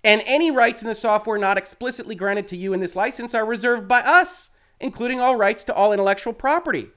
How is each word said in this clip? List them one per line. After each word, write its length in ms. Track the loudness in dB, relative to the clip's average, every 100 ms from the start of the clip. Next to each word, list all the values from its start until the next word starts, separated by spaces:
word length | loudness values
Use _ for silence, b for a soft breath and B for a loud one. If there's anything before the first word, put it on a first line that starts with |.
And 160 | 4 2
any 260 | 2 2 2
rights 300 | 4 2 2
in 80 | -8
the 60 |
software 420 | -4 0 0 0 -2
not 200 | 0 0
explicitly 560 | -4 -10 -8 -8 -12
granted 320 | -6 -2 -2 -4
to 80 | -8
you 160 | -4
in 80 | -4
this 120 | -4
license 400 | -4 -4 -4 -6
are 120 | -4
reserved 420 | -2 -2 0 -2 2
by 140 | 2
us, 480 | 6 4 4 -4 -10 _ _ _
including 400 | -10 -6 -4 0
all 160 | 2 4
rights 260 | 2 0
to 100 | -4
all 200 | 2 2
intellectual 400 | 4 0 0 -4
property. 560 | -4 -2 0 -2 -6 -6